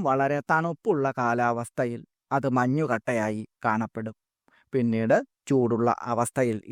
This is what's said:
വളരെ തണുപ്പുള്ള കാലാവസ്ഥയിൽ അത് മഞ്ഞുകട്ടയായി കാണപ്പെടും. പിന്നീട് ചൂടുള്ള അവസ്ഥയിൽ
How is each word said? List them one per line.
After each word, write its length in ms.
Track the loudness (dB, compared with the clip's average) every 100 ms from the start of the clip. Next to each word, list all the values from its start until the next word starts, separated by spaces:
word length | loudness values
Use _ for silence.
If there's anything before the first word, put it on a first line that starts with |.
| 0
വളരെ 320 | 2 0 -2 0
തണുപ്പുള്ള 540 | 0 0 -4 -2 0 0 0
കാലാവസ്ഥയിൽ 840 | 0 2 0 -2 -4 -4 -4 -4 -14 _ -4 -2
അത് 100 | 0 2
മഞ്ഞുകട്ടയായി 840 | 2 0 0 -2 -2 -2 -2 -4 -10 _
കാണപ്പെടും. 500 | -2 -2 -4 -8 -10 -12 _ _ _ _ _
പിന്നീട് 440 | 0 0 2 2 2 0 _ 0
ചൂടുള്ള 400 | 2 2 2 2 0 -2
അവസ്ഥയിൽ 460 | -2 0 0 -2 -2 -4